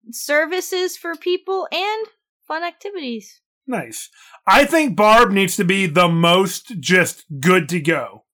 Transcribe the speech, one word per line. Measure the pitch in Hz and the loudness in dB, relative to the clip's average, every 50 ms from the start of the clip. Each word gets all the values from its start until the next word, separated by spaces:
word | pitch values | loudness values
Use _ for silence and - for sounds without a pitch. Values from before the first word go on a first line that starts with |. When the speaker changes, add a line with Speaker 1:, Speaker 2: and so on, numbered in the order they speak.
| _ 220 | _ -16
Speaker 1:
services | 233 - - - 294 294 320 311 359 370 359 - 370 370 370 359 - | -14 -12 -6 -2 0 0 0 -2 -4 -6 -6 -4 -4 -4 -4 -4 -6
for | - - 339 330 | -10 -10 -10 -10
people | 320 - 359 359 370 _ 370 381 381 339 - | -6 -4 -4 -4 -4 _ -6 -6 -6 -6 -6
and | - 330 381 415 427 440 440 - _ _ _ _ _ _ _ | -6 -6 -4 -4 -6 -6 -8 -12 _ _ _ _ _ _ _
fun | _ 302 320 | _ -8 -8
activities. | 339 349 330 _ - 403 403 370 294 254 233 220 202 - _ _ _ _ _ _ _ | -8 -10 _ _ -16 -12 -12 -10 -8 -8 -10 -10 -12 -18 _ _ _ _ _ _ _
Speaker 2:
Nice. | 269 247 190 135 113 110 - - - _ _ - - - - _ | -8 -8 -8 -8 -10 -14 -16 -16 -16 _ _ -20 -20 -20 -6 _
I | - 190 254 285 | 4 4 4 4
think | - 311 320 302 262 170 | 4 2 2 2 0 2
Barb | - 208 214 220 233 240 190 | 2 6 6 6 6 6 4
needs | 196 196 196 180 - | 2 0 0 0 0
to | - 196 | -2 0
be | 170 190 196 196 | 0 0 0 0
the | 180 143 180 180 170 | 0 2 2 2 2
most | 170 165 170 170 175 185 196 196 - - _ - 240 175 | 2 2 4 4 4 4 2 0 -4 -10 _ -12 -14 -10
just | 127 - 180 185 165 - - - - _ 151 135 | -2 2 2 2 2 0 -4 -14 -16 _ -12 -2
good | 131 170 185 185 160 131 | 2 2 2 2 2 -2
to | 175 175 | -6 -4
go. | 143 165 165 147 120 - 98 110 _ _ | -2 -2 -2 -2 -6 -10 -14 -20 _ _